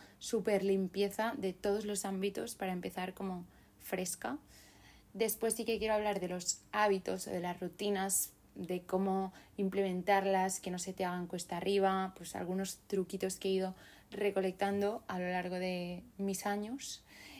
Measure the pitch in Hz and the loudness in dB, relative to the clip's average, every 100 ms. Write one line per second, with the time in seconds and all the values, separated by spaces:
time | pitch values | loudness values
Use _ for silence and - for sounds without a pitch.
0 | - - - 220 190 202 196 190 185 196 | -8 -14 -4 -2 2 2 4 2 2 0
1 | 202 196 226 - 185 180 208 208 208 202 | 0 2 -2 0 -4 -2 0 0 0 -2
2 | 196 190 196 196 233 - 190 180 175 185 | -2 -2 -2 -2 -6 -4 -4 -2 -4 -4
3 | 185 185 190 180 180 - - - - 185 | -6 -4 -4 -4 -8 -16 -20 -18 -4 -2
4 | 185 - - 294 - - - - - - | -2 -4 -4 -6 -8 -20 -20 -20 -20 -20
5 | - 190 220 - 226 220 226 220 214 214 | -12 0 0 2 0 0 0 0 2 2
6 | 208 196 180 180 180 - - 208 208 196 | 2 2 0 -2 -2 -4 -2 4 4 4
7 | 180 185 - 180 175 180 180 - 208 196 | 0 -4 -2 -2 -2 -4 -6 -2 0 2
8 | 190 190 - - - - 175 180 175 190 | 2 0 0 -6 -18 -10 -4 -4 0 0
9 | 196 190 190 - - - 196 196 196 180 | 2 2 0 -6 -12 -2 0 2 2 2
10 | 180 196 196 190 190 - 185 180 190 185 | 4 6 6 4 4 0 -4 -4 -4 -2
11 | 180 180 175 175 - 175 190 196 190 190 | -2 -2 -4 -6 -6 -2 2 4 6 4
12 | 190 - 175 - 175 190 196 - - 196 | 0 -6 -10 -6 -2 -2 -2 -6 -4 -2
13 | 180 190 190 185 196 190 185 185 - - | -2 -2 -4 -2 0 2 0 -4 -14 -20
14 | - - 202 196 185 185 196 202 202 240 | -12 -2 0 2 0 0 0 2 2 0
15 | - 185 180 180 180 180 185 180 175 180 | -4 -2 0 0 -2 -2 -2 -2 -4 -6
16 | - - 196 190 202 202 214 277 - - | -10 -4 -2 -2 -2 -2 -2 -6 -8 -12
17 | - - - | -14 -20 -18